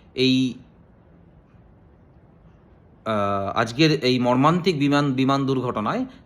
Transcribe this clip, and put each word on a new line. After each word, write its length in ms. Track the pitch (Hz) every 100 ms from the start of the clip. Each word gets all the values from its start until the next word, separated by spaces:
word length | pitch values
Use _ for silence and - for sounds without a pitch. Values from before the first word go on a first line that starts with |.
| - -
এই, 380 | 131 131 127 - - - - - - - - - _ - - - - - - - - - - - - - - - 110
আহ, 520 | 107 101 101 98 -
আজকের 460 | 113 120 156 156
এই 160 | 127 127
মর্মান্তিক 600 | 123 123 147 175 170 151
বিমান, 340 | 143 143 147
বিমান 320 | 127 131 139 135
দুর্ঘটনায় 600 | 131 123 113 107 202 254 -